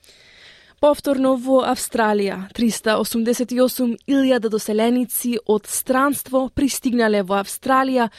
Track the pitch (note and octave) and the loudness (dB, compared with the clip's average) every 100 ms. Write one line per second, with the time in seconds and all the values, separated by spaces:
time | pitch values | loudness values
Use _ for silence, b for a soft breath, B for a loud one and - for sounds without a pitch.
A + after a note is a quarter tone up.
0 | B B B B B B B B D4 C#4+ | B B B B B B B B 2 2
1 | D4 C4+ C4 C4 C4 C4 A#3+ B3+ - A#3 | 0 0 2 0 2 2 2 -2 -4 0
2 | G#3+ G#3 G3 F#3 F#3+ - A#3 - A3 G#3+ | 2 2 0 -6 -10 -2 -2 0 0 0
3 | G#3+ A#3 A3+ A#3+ A#3+ B3 B3+ - B3 A#3 | 0 -2 0 0 -2 0 0 0 -4 -4
4 | - C#4 C4 B3 G#3+ G#3+ - G#3+ A#3 B3 | -2 2 2 2 0 -4 -2 0 2 0
5 | B3 - A#3+ A#3 - G#3+ - - - C4 | -2 -6 -6 -4 0 -2 -2 -6 -2 0
6 | C#4+ C4+ - C4 C4 - C#4 - C4 A#3+ | 0 -2 -2 -2 -2 0 -2 0 -2 2
7 | A3+ G#3 F#3 G3 G3 - C4 C4 C4 B3+ | 2 2 0 -2 -2 -6 0 0 2 0
8 | A#3 | -2